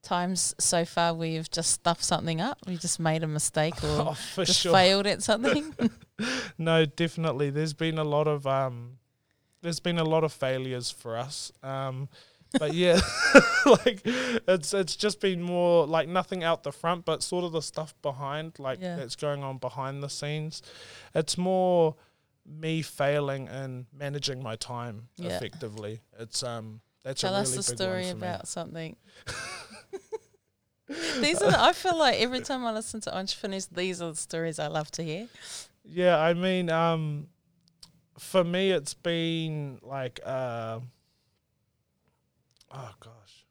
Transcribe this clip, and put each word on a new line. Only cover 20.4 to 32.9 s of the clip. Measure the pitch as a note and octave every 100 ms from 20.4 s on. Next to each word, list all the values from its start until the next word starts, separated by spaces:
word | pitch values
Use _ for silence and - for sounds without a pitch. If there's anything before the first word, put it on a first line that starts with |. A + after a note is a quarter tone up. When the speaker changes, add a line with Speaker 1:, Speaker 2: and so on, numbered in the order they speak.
| D#3 - - - - - -
Speaker 2:
It's | D#3 D#3+ -
more | F3+ F#3 F#3 F3 D#3+ - _ _ _ _ -
me | D3+ D#3+ D#3+
failing | D3 - C#3+ D3 C#3 C3+ B2
and | C3+ C3+ B2+ B2
managing | C#3 C#3+ C#3+ C#3 C3
my | B2
time | A2 - A#2+ A#2+ G#2+ A#2 -
Speaker 1:
Yeah. | F3
Speaker 2:
effectively. | F3+ A2+ E3 B2+ G#2+ G#2 A2 _ -
It's, | A2+ -
um, | B2 A#2 A2 G#2+ _ _
that's | C3 C3+
Speaker 1:
Tell | F#3+
Speaker 2:
a | G3
Speaker 1:
us | G3
Speaker 2:
really | -
Speaker 1:
a | G3
Speaker 2:
big | B2
Speaker 1:
story | F#3 F#3
Speaker 2:
one | F3+
for | E3+
me. | F3+
Speaker 1:
about | E3+ -
something. | - E3 E3 D#3+ - _ - -
<laughs> | - - F#4 - - - F#4+ - A4 _ _ _ _ _ _ - D4+ E4 C#4+
These | D4 E4+
are | G4+
the, | -
I | B3
feel | F4+ F#4 E4+
like | C#4+ G#3+
every | A#3+ B3+
time | - C4
I | A#3
listen | G#3+ A3